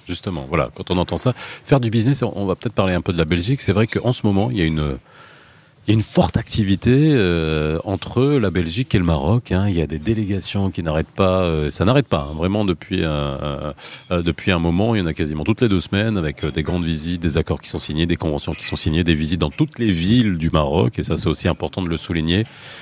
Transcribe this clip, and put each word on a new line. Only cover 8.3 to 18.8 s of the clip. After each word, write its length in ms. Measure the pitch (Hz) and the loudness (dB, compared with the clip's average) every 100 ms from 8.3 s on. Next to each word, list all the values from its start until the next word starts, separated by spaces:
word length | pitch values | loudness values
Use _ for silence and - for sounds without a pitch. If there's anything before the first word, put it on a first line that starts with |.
| 147 101 | 4 2
Belgique 440 | 85 82 92 131 | 0 -2 -4 0
et 40 | 107 | 2
le 60 | |
Maroc, 480 | 85 78 71 117 - | 2 2 2 0 2
hein. 160 | 92 101 | 0 2
Il 60 | |
y 60 | 85 | 0
a 60 | 73 | -2
des 120 | 78 | -2
délégations 720 | 80 113 101 98 - 101 98 | -2 -2 0 -4 -4 -2 -2
qui 120 | - | -2
n'arrêtent 240 | 85 80 80 | -2 -2 -2
pas, 280 | - 95 92 | 0 2 2
euh, 280 | 90 78 73 | 2 0 -2
ça 140 | - 92 | 0 2
n'arrête 220 | 139 - | 2 2
pas, 200 | 85 71 | -2 -2
hein. 40 | 78 | -4
Vraiment, 280 | 87 107 104 | -2 0 0
depuis 380 | 82 - 92 | -2 -4 -4
un, 40 | 82 | -2
euh, 640 | 76 73 69 76 71 73 73 - - - | -2 -4 -4 -6 -6 -8 -10 -16 -18 -4
euh, 120 | 90 | -2
depuis 280 | 85 76 - | 0 0 0
un 80 | 87 | 2
moment, 360 | 82 85 110 | 2 2 2
il 40 | 110 | 0
y 20 | |
en 40 | 85 | 0
a 80 | |
quasiment 300 | 78 78 76 | -2 -4 -2
toutes 180 | 76 107 | -2 2
les 60 | 120 | 2
deux 100 | 95 | 2
semaines 380 | - 101 110 104 | 0 0 0 0
avec, 260 | 76 - | -2 -4
euh, 60 | 78 | -4
des 120 | 80 | -4
grandes 220 | 78 90 | -2 -2
visites, 380 | 85 80 80 87 | -2 -2 -4 -2
des 160 | 85 76 | 0 0
accords 220 | 78 78 | 0 -4
qui 80 | - | -4
sont 80 | - | -4
signés, 260 | - 78 85 | -4 -2 0
des 100 | 82 | 0
conventions 360 | 82 73 - | -2 -2 -4
qui 120 | 78 | -6
sont 120 | - | -4
signées, 260 | - | -2